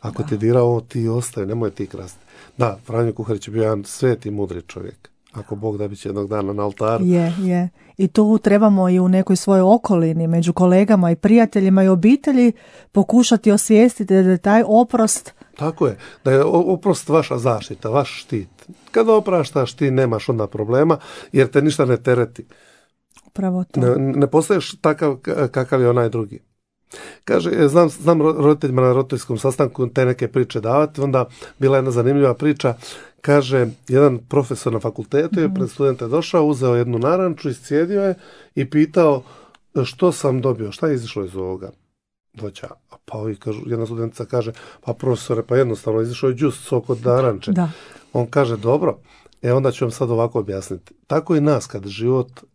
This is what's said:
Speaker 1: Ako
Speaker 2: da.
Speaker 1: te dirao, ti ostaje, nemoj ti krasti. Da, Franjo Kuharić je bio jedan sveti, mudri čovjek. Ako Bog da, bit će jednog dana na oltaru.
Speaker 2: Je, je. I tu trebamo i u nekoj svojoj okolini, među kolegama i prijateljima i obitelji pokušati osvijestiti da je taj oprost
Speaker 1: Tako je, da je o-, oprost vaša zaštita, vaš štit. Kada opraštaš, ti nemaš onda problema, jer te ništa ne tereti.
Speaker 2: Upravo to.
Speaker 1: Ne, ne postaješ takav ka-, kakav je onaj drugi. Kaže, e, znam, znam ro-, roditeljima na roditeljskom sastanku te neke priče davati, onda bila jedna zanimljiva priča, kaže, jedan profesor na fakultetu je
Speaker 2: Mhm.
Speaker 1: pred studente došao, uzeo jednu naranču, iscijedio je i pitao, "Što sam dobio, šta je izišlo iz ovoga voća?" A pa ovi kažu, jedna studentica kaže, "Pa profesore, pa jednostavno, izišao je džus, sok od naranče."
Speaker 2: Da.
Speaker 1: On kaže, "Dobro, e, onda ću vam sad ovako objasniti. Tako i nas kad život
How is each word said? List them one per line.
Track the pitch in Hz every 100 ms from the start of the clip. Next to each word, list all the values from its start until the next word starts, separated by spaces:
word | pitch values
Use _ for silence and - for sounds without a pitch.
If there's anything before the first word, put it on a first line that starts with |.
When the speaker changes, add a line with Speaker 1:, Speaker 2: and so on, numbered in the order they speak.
Speaker 1:
Ako | 117 -
Speaker 2:
da. | 113
Speaker 1:
te | 104
dirao, | 110 123 120 120
ti | 120 123 113
ostaje, | 117 120 - 98
nemoj | 113 110
ti | - 101
krasti. | - 92 - _ - - -
Da, | 123 98 -
Franjo | 117 117
Kuharić | 107 110 107 -
je |
bio | 107
jedan | 110 107
sveti, | 98 - 131 113 107
mudri | 104 98 87
čovjek. | - - 95 - _ _ _ 113
Ako | 101 104
Bog | 110 104
da, | 104
bit | 98
će | 98
jednog | 101 101
dana | 107 98
na | 104 104
oltaru. | 98 107 117 180
Speaker 2:
Je, | 175 165 170
je. | 190 180 175 _ _ -
I | 190
tu | - 214 220
trebamo | - 202 214 196 185
i | 185
u | 185
nekoj | 185 190 185
svojoj | - 196 185
okolini, | 226 - 185 165 160 165
među | 170 165
kolegama | 175 180 185 202 208 175
i | 170
prijateljima | 202 226 226 214 196 196
i | 190
obitelji | 185 202 285 - 262 247 220 - - -
pokušati | - 196 233 240 226 220
osvijestiti | 208 - 214 240 - 190
da | 190
je | 185 185
taj | 202 214 214
oprost | 214 240 247 220 - - _ _ -
Speaker 1:
Tako | 151 160 139
je, | 98 - - -
da |
je | 135
o-, | 151 170 175
oprost | 180 196 175 -
vaša | 156 - 127
zaštita, | 120 110 - 101 110
vaš | 123 139 -
štit. | - 113 92 _ - - _
Kada | - 226
opraštaš, | 214 208 180 147 147 127
ti | - 143
nemaš | 131 131 110 -
onda | 120 104
problema, | 107 107 127 156 156 - - -
jer | 135 131
te | 143
ništa | 151 147 131
ne | 123
tereti. | 123 123 117 - - _ _ _ _ _ _ _ _
Speaker 2:
Upravo | - 190 185
to. | 180 -
Speaker 1:
Ne, | 123 127
ne | 135 131 143
postaješ | 147 160 196 - -
takav | 165 151 156
ka-, | 131 - - 131
kakav | 135 123 135
je | 123
onaj | 123 117
drugi. | 113 104 - _ _ _ _ _ - - - -
Kaže, | - 170 -
e, | 147
znam, | 151 170
znam | - 151 165
ro-, | 156 156
roditeljima | 147 151 147 127
na | 127
roditeljskom | 127 135 135 - 117
sastanku | 135 127 139 - 123
te | 120 127
neke | 123 117
priče | 135 123 117
davati, | 107 135 151 151
onda | 139 131 120 - - _
bila | 135 135
jedna | 131
zanimljiva | 120 120 143 139
priča, | 120 147 147 131 117 - - - _
kaže, | - 143 131 135 120 117 _
jedan | 127 143 123
profesor | - 139 131 127 -
na | 113
fakultetu | 113 - 107 139 165 202
je | 156
Speaker 2:
Mhm. | 190
Speaker 1:
pred | 185
studente | - 139 127 117
došao, | 143 170 175 151
uzeo | 135 127 120
jednu | 120 120
naranču, | 127 180 185 160 156
iscijedio | 120 - 160 175 202
je | 196 185 - - _ -
i | 131
pitao, | 151 156 170 160 139 - - _ _ _ - 127
"Što | - 180
sam | - 143 131
dobio, | 127 113 107
šta | - 165
je | 135
izišlo | 113 - 95
iz | 95
ovoga | 92 92 95 - _ _ _ _ _ -
voća?" | 107 - - - _
A | - -
pa | 110
ovi | 110 104
kažu, | - 107
jedna | - 117 113
studentica | 113 113 - 113
kaže, | 123 113 113 - -
"Pa | -
profesore, | 117 131 120 - 113
pa | - 123
jednostavno, | 131 107 - 110
izišao | 113 120 135
je | 120
džus, | 151 -
sok | - 127 -
od | 120 123
naranče." | 123 131 98 -
Speaker 2:
Da. | 185 170 160 - - _
Speaker 1:
On | 123 117
kaže, | - 131 113
"Dobro, | 113 143 170 - _ _ _ _
e, | 123
onda | 127 131
ću | 123 123
vam |
sad | 113 123
ovako | 117 117 117
objasniti. | 101 95 95 92 _ _ _
Tako | 147 156 160
i |
nas | 147 139 -
kad | 104 98
život | 98 117 131 123 - _